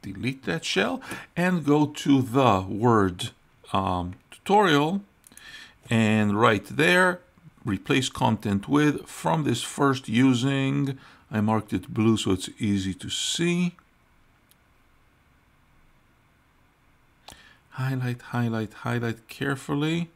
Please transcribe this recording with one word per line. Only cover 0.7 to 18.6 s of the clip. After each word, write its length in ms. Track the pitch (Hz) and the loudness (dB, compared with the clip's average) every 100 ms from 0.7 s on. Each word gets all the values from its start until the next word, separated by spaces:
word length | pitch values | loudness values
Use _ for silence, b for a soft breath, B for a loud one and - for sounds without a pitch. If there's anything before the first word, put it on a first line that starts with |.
| - 202 269 B B B - | -2 -2 -4 B B B -2
and 260 | 180 175 | 0 0
go 220 | 143 147 147 | 2 2 2
to 360 | - 151 139 | 0 2 4
the 440 | 110 123 127 95 95 | 4 4 4 4 0
Word, 640 | 101 120 110 95 90 120 _ _ _ - | 0 4 4 4 -2 -10 _ _ _ -6
um, 440 | 98 95 90 87 92 _ | -2 -2 -2 -6 -10 _
tutorial. 720 | - - 208 196 143 151 196 202 _ _ B B B B B - | -16 0 2 4 4 2 -2 -8 _ _ B B B B B -2
And 500 | 113 110 110 104 101 | 2 4 4 2 4
right 260 | 117 104 - | 4 2 -2
there, 560 | 98 160 180 185 180 _ _ - _ | -2 2 4 4 0 _ _ -20 _
replace 460 | - 98 - 139 127 | -6 -6 0 -2 -2
content 580 | - 123 110 107 98 101 | -2 -2 0 -2 -4 0
with, 380 | 143 151 139 - | 2 2 -2 -10
from 380 | - 160 165 | -8 -2 -2
this 180 | 139 120 | 0 -4
first 480 | - - 143 131 - | -6 -2 0 0 -2
using, 880 | 113 135 120 135 135 135 143 139 135 B B B | 2 4 4 0 0 -2 -2 -4 -6 B B B
I 120 | 107 | -2
marked 320 | 107 110 - | 0 0 -2
it 200 | 127 - | -8 -6
blue 240 | - 107 110 | 0 2 2
so 140 | - | 0
it's 180 | 95 - - | -2 -4 -6
easy 380 | 110 101 95 90 | -2 -2 -2 -8
to 140 | - | -8
see. 680 | - - - 170 175 175 - _ _ _ _ _ _ _ _ _ _ _ _ _ _ _ _ _ _ _ _ _ _ _ _ _ _ _ _ _ _ _ _ _ _ B B B B B - | -8 -6 -2 -2 0 -2 -6 _ _ _ _ _ _ _ _ _ _ _ _ _ _ _ _ _ _ _ _ _ _ _ _ _ _ _ _ _ _ _ _ _ _ B B B B B -8
Highlight, 460 | 131 131 127 120 | -4 -4 -6 -8
highlight, 520 | - 120 117 113 | -8 -4 -2 -2